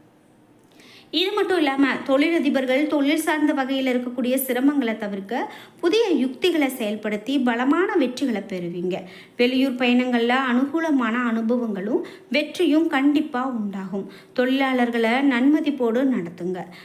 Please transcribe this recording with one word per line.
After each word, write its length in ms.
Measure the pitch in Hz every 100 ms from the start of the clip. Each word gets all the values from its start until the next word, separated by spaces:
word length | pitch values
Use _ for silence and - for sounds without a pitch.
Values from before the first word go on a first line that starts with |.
| _ _ _ _ _ _ _ - - - -
இது 220 | 302 381
மட்டும் 240 | 415 392 370
இல்லாம 300 | 294 269 269 226 -
தொழிலதிபர்கள் 800 | 269 311 339 285 269 254 262 302
தொழில் 340 | 302 277 320
சார்ந்த 320 | 330 302 294
வகையில் 340 | 294 262 269 262
இருக்கக்கூடிய 480 | 247 247 - 247
சிரமங்களை 600 | 262 262 247 277 285 233 220
தவிர்க்க 560 | 190 196 190 240 427 - - -
புதிய 280 | 339 427 453
யுக்திகளை 600 | 302 254 - 370 330 269
செயல்படுத்தி 760 | 254 214 214 214 208 - 277
பலமான 500 | 247 233 262 320 392
வெற்றிகளை 480 | 403 254 247 269 208 196
பெறுவீங்க. 480 | 185 175 175 180 160 - - - -
வெளியூர் 380 | 247 262 269
பயணங்கள்ல 600 | 247 254 247 247 240 233 254 269
அனுகூலமான 640 | 240 277 330 330 269 233 233 240
அனுபவங்களும் 720 | 226 226 247 233 196 196 302 - - -
வெற்றியும் 560 | 277 302 - 339 302 330
கண்டிப்பா 600 | 277 285 285 - 247 262
உண்டாகும். 640 | 240 202 196 190 196 190 - - -
தொழிலாளர்களை 800 | 254 269 269 262 240 233 226 247
நன்மதிப்போடு 800 | 285 240 269 302 294 - 240 226
நடத்துங்க. 540 | 269 226 170 - 180 180 - -